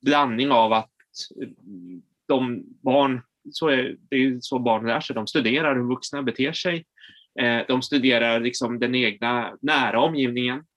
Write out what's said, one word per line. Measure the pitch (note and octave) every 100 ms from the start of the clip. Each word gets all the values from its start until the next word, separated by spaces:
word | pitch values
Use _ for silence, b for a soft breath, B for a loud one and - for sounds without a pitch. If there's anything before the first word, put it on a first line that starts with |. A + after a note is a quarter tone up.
blandning | C3+ D3 C#3 A#2 C#3
av | B2 A2+
att | A2 A2 _ _ - - - - - F2+ F#2+ F2 F2+ _ _ _
de | C#3 B2+ A#2 - -
barn, | - C3+ C#3 B2+ - _ -
så | - D#3+
är, | C3+ B2 - _
det | C3+
är |
ju | C3+ B2+
så | - C3
barn | A#2+ A2 A2+
lär | C3+
sig, | E3+ B2
de | G#2+
studerar | D#3+ A2+ C3 D#3+ C3
hur | B2
vuxna | B2+ - C#3+
beter | C3 A2+ C3
sig. | E3 F#3 E3+ E3 B B B B -
Eh, | A#2+ A#2 A2+
de | B2+
studerar | B2+ D3 C3 A#2 A#2 A#2
liksom | A#2+ A#2+ A#2+ A#2+
den | A#2+ B2+
egna | A#2 G2+ A#2+ A#2+ A2+ -
nära | C#3 D3+ B2 A2
omgivningen | D3 D#3+ C3 A#2+ B2 C3 D#3+